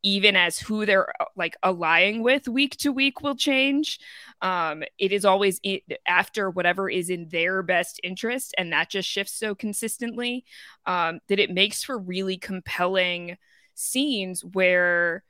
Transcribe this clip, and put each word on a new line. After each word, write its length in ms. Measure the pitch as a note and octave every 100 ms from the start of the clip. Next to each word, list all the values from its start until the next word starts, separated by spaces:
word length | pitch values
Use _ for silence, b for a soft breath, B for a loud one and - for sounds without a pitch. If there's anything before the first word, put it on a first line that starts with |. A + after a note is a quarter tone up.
even 320 | G3+ G3 G3+ F#3+
as 240 | F3 -
who 260 | - G#3+ G#3+
they're, 240 | G3 - -
uh, 40 | - -
like, 180 | E3+ -
allying 580 | F#3 F3 E3 E3 F#3+ A3
with 280 | A3+ C4+ -
week 260 | A#3+ C#4 -
to 160 | C#4+
week 300 | C4 C#4 -
will 140 | C#4+ C4
change. 600 | - C4+ C4+ C#4 D4+ - B B B B
Um, 420 | F#3 F3+ D#3+ D#3 D3+ -
it 160 | G3
is 100 | G3+
always 380 | G3 F#3+ G3+ F3+ G3+
i-, 160 | F#3+ - - -
after 440 | F3 G3 - F#3+
whatever 400 | F3+ F3 F3+ G3
is 200 | E3 E3+
in 200 | F3+ E3
their 340 | E3 F3 F#3+
best 380 | F3 F3+ E3+ -
interest, 500 | F3+ F#3 A3+ B3 - -
and 160 | F3
that 160 | D3+ E3+
just 180 | G3 F#3
shifts 280 | - G3 -
so 200 | A3 G3+
consistently, 880 | G#3+ G3+ A3+ - A#3+ A#3 A#3+ B3 _ B B B -
um, 360 | F3+ E3 E3+ _
that 100 | G3
it 100 | F3
makes 320 | F#3 G#3 -
for 160 | - A#3
really 380 | F#3 F3+ F#3+ F#3
compelling 1000 | - F#3+ - - F3+ F#3+ F3+ F3 F3 F3 b b b
scenes 720 | - - B3+ D4 A#3 F#3+ F3+
where 800 | F3 F#3+ F#3 F3+ F3+ F3 E3+ E3+ _